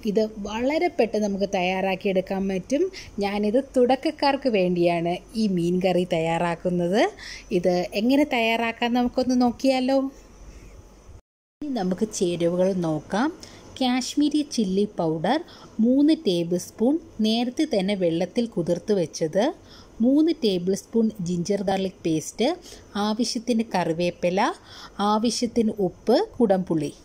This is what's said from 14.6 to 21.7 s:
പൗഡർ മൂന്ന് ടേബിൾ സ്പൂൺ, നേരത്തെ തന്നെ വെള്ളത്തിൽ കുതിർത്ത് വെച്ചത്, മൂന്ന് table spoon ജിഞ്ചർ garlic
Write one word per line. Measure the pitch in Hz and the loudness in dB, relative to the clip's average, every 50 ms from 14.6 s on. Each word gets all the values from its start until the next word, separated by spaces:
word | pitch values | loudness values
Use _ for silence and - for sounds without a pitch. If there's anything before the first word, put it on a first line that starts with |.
| 220 185 185 190 208 208 - | -2 0 0 0 0 -2 -2
പൗഡർ | - 180 160 156 165 156 185 254 320 349 - - - - - - - 214 | -4 -2 -2 -2 -2 0 0 0 0 -2 -6 -18 -20 -20 -20 -2 0 2
മൂന്ന് | 233 254 277 294 294 320 311 - | 2 4 4 6 4 4 2 2
ടേബിൾ | 214 180 170 170 170 175 175 - - | 0 0 0 0 0 -2 -4 -4 -6
സ്പൂൺ, | - - 220 247 294 339 - - - - 214 | -6 0 0 2 2 0 -4 -8 -6 -2 0
നേരത്തെ | 214 220 233 247 240 247 - 320 208 220 | 0 2 0 -2 -4 -2 -2 -2 0 0
തന്നെ | 208 185 190 208 190 185 | 0 0 0 0 0 0
വെള്ളത്തിൽ | 170 160 165 185 180 - - 240 226 - | 0 2 0 -2 -2 -2 -2 -4 -2 -2
കുതിർത്ത് | - 170 175 175 170 - - 214 196 170 | -4 0 0 -2 -2 0 0 0 0 0
വെച്ചത്, | - - - 170 156 156 190 214 294 392 - - - - - - - - - 220 | -2 -4 -4 -4 -2 0 2 0 0 0 -4 -14 -20 -20 -20 -20 -20 -6 0 2
മൂന്ന് | 247 269 294 311 330 330 - - | 4 4 4 4 2 2 0 0
table | 220 190 180 175 180 190 190 | 0 0 0 0 -2 -2 -4
spoon | - - - 226 220 220 208 - 180 165 | -4 -4 0 0 0 0 0 -4 -6 -4
ജിഞ്ചർ | 180 175 175 156 202 202 202 | -2 -4 -2 -2 -2 -2 0
garlic | 190 | 0